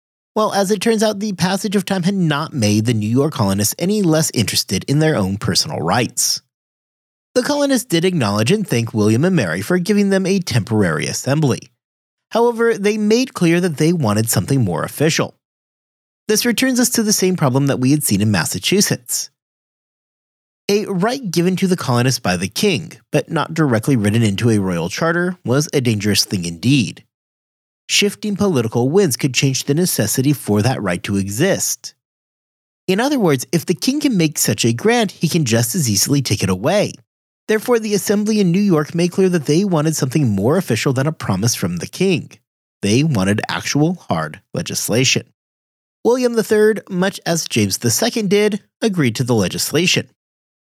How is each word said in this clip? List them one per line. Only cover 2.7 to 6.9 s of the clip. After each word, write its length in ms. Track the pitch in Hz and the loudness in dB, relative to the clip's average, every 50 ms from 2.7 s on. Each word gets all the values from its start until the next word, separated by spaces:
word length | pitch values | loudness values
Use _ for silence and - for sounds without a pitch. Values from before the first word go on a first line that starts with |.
| 104 107 107 120 | 2 2 2 2
the 80 | 123 | 0
New 120 | 107 104 107 | 0 0 0
York 260 | 117 131 139 156 139 | 2 2 2 0 0
colonists 420 | - 104 98 95 101 107 - - - | 0 0 0 0 0 -2 -2 -2 -2
any 240 | 160 185 214 214 | -2 -2 0 2
less 300 | 196 165 156 156 160 - - | 2 2 2 2 2 0 0
interested 500 | - 101 - - - - - 98 92 - | -2 -2 -2 -2 -4 -4 -2 -4 -4 -2
in 120 | - 139 151 | 0 0 2
their 180 | 156 160 147 | 2 2 2
own 220 | 117 98 92 98 101 | 0 0 -2 -2 -4
personal 400 | - - 95 - - - - 73 | -2 -2 -2 -2 -2 -4 -4 -4
rights. 640 | 76 85 98 120 123 - - - - - - - _ _ _ _ _ _ _ _ _ _ | -2 0 0 0 0 -2 -2 -4 -4 -4 -4 -6 _ _ _ _ _ _ _ _ _ _